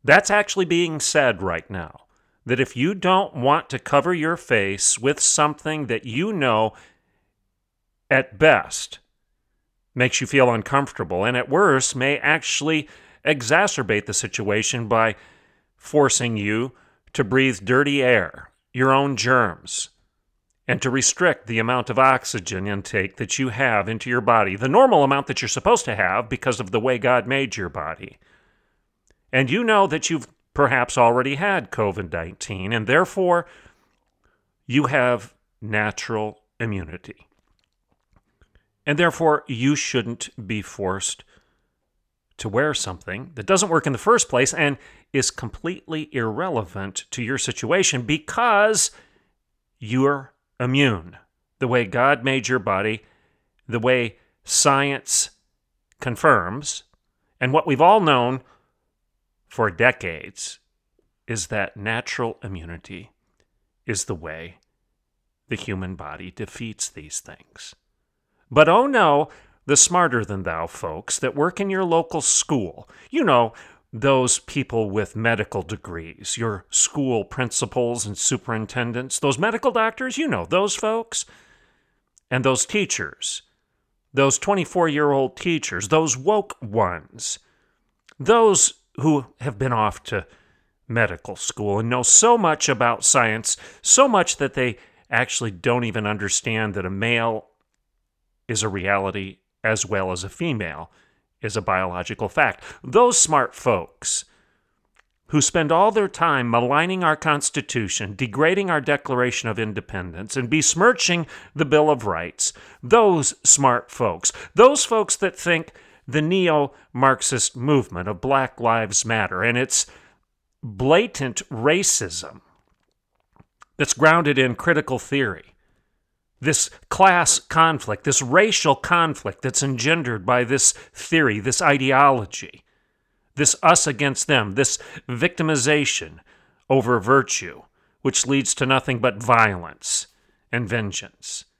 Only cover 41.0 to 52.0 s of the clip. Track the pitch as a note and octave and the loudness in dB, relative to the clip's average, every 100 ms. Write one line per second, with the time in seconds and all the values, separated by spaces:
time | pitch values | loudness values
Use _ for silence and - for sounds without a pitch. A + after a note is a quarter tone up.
41 | - - _ _ _ _ _ _ _ _ | -6 -10 _ _ _ _ _ _ _ _
42 | _ _ _ - A2 G#2 D3+ C#3 - F2+ | _ _ _ -12 -4 -2 0 -2 -8 -10
43 | - G2 C3 B2 G#2 F#3+ G3+ E3 D3+ B2+ | -10 -12 -12 -12 0 2 4 0 0 -2
44 | - A3+ - B2 C3+ B2 C#3+ C3+ - - | 2 2 2 2 0 0 -2 -2 -12 -20
45 | _ C3+ B2 - A2+ - E3 F#3 - D#3+ | _ -2 -2 -6 -12 -10 -10 -10 -10 -10
46 | D3+ C3+ A2+ G#2+ F#3 C3 F#2+ G2+ G2 - | -6 -4 -4 -4 -4 -4 -6 -10 -8 -10
47 | - - A#2 C3+ - - A2+ F3+ F3+ C3 | -10 -8 -6 -4 -6 -6 -2 0 0 -2
48 | A#2 D#3 - - A#3+ G#3 G#3+ A3 - - | -2 -4 -4 -2 2 4 4 2 -2 -6
49 | _ _ _ _ _ _ _ _ G#2+ B2+ | _ _ _ _ _ _ _ _ -4 2
50 | C#3 C#3+ C3 _ _ _ B2 C3+ C#3 G2 | 2 0 -8 _ _ _ -2 2 2 0
51 | E2+ - _ _ _ _ B2+ B2 G#2+ A#2+ | -8 -20 _ _ _ _ 0 0 0 2